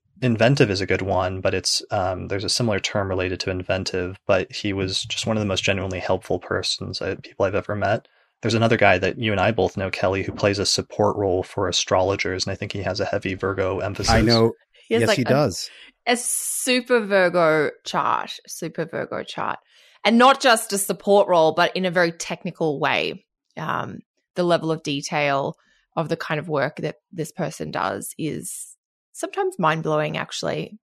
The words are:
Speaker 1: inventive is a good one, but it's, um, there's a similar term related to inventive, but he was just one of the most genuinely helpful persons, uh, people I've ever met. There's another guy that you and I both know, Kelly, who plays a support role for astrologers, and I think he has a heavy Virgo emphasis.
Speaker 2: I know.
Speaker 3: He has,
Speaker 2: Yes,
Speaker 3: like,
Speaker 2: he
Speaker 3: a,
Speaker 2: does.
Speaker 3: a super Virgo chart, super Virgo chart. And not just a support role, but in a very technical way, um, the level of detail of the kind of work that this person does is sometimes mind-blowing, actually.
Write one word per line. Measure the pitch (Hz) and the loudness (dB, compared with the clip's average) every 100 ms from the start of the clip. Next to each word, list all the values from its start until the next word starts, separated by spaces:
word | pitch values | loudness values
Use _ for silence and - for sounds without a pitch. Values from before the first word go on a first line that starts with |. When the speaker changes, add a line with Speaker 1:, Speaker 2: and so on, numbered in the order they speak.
| _ - | _ -2
Speaker 1:
inventive | 127 113 117 139 110 | 0 4 4 6 4
is | 95 | 2
a | 95 | 0
good | 92 | -2
one, | 95 92 92 95 | 0 0 -2 -2
but | 95 | -2
it's, | 92 - - - | -2 -2 -4 -2
um, | 104 92 92 90 | -2 -2 -4 -4
there's | 98 | -4
a | 101 | -2
similar | - 117 101 | 0 0 -2
term | - 107 95 | -2 -2 -2
related | 92 92 90 | -2 -2 -4
to | - | -4
inventive, | 92 90 95 92 92 90 95 - | -4 -2 -2 -2 -4 -6 -4 0
but | 95 - | 0 0
he | - 104 | -6 -4
was | 95 95 95 | -2 -2 -4
just | - - 113 | -6 -4 -2
one | 110 | -2
of | |
the | 104 | 0
most | 92 | -2
genuinely | - 98 95 92 | 0 -2 -2 -4
helpful | - 95 - 90 | -2 -2 -2 -6
persons, | - 95 - - 95 92 | -2 -4 -4 -6 -6 -6
uh, | 95 92 | -6 -6
people | - - 98 | -8 -2 0
I've | |
ever | 120 - 104 | 0 -4 -2
met. | 98 113 - _ _ _ | 0 -2 -4 _ _ _
There's | 113 | 0
another | 113 113 113 | 2 4 6
guy | 101 92 | 6 6
that | 120 127 | 2 0
you | 110 | 0
and | 98 | 2
I | 98 | 2
both | 117 90 - | 2 0 0
know, | 95 | -6
Kelly, | - 95 98 | -2 0 0
who | 90 | -4
plays | - 104 101 | 0 0 2
a | 90 | 0
support | - - - 113 - | -2 -2 0 0 2
role | 98 92 | 0 0
for | - - 92 | -2 -4 -2
astrologers, | - - 92 92 98 92 92 98 | 0 2 2 2 0 -2 -4 -4
and | |
I | 92 | -6
think | 104 | -6
he | 101 | -6
has | 95 101 | -4 -2
a | |
heavy | 98 101 98 | -2 -2 -2
Virgo | 92 95 95 95 95 | -2 -2 0 0 -2
emphasis. | 95 101 101 | -4 -2 2
Speaker 2:
I | 113 | 4
know. | 110 117 113 - _ _ - | 6 6 4 0 _ _ -2
Speaker 3:
He | |
has, | 233 | 0
Speaker 2:
Yes, | 226 | 2
Speaker 3:
like, | 190 | 2
Speaker 2:
he | |
Speaker 3:
a, | 123 | 4
Speaker 2:
does. | 131 135 - - - - _ - | 4 2 -2 -10 -14 -20 _ -2
Speaker 3:
a | 240 | -2
super | - - - - 262 247 240 247 | -2 -4 -4 -4 0 0 2 2
Virgo | 202 196 180 175 160 156 143 - | 4 2 4 4 4 4 2 -4
chart, | - 175 - 64 - - - | -6 -2 0 -2 -4 -12 -14
super | - 160 165 170 | -12 -10 -8 -8
Virgo | - - - | -6 -6 -8
chart. | - - - - _ _ _ _ | -8 -8 -6 -8 _ _ _ _
And | 208 233 | 2 6
not | 254 269 | 6 6
just | 262 226 - | 4 2 0
a | 202 | -4
support | - 180 202 202 202 | -4 -2 4 6 6
role, | 175 160 | 6 4
but | 156 175 - | 4 2 0
in | |
a | 185 | 0
very | 175 170 | 2 2
technical | 170 - 175 180 - 160 143 | 0 -10 -8 -8 -2 -2 0
way, | 143 101 80 185 _ _ _ - | 0 0 -2 -6 _ _ _ -10
um, | 160 - - - - _ _ - | -6 -4 -6 -12 -18 _ _ -2
the | |
level | 175 170 160 | 2 2 0
of | 160 | -4
detail | - 143 - 151 147 139 143 - _ _ _ - | -4 -6 -4 -2 0 0 -2 -8 _ _ _ -6
of | 151 | -4
the | 165 | -4
kind | - 151 | -4 -4
of | 165 | -2
work | 147 135 - | -2 -2 -4
that | 151 - _ | -8 -10 _
this | 170 147 | -10 -8
person | - 151 - - | -6 -8 -6 -8
does | - 95 - - - | -4 -4 -4 -8 -8
is | 160 - - - - - _ _ _ | -8 -8 -10 -14 -16 -20 _ _ _
sometimes | - 330 392 381 359 | -10 -8 -4 -4 0
mind-blowing, | 160 160 156 151 151 156 | 0 0 0 0 -2 -4
actually. | - - 82 147 156 214 | -8 -6 -4 -4 -8 -12